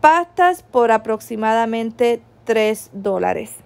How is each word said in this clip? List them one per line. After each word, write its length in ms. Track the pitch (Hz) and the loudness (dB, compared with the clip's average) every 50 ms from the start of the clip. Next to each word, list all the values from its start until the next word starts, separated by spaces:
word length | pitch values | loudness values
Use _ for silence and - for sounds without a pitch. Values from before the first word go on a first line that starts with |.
pastas 600 | - 311 320 339 349 349 _ - 349 359 359 349 | 6 6 4 4 0 -4 _ 2 2 2 2 -2
por 300 | - _ - 254 233 226 | -8 _ 0 0 2 4
aproximadamente 1300 | 226 220 220 226 220 214 - - 233 214 214 220 220 226 226 226 226 226 226 226 226 - 247 240 240 233 _ _ _ _ _ | 2 0 0 -4 -6 -6 -6 -12 -8 -4 -2 0 0 0 0 -2 -4 -6 -6 -8 -4 -2 0 0 0 -2 _ _ _ _ _
tres 460 | - 226 226 214 214 220 214 - - | -2 0 0 0 0 -2 -4 -10 -16
dólares. 580 | - 196 196 208 190 180 180 185 185 - 226 214 - - _ | -16 -8 -6 -4 -4 -2 -2 -4 -4 -4 -8 -12 -16 -20 _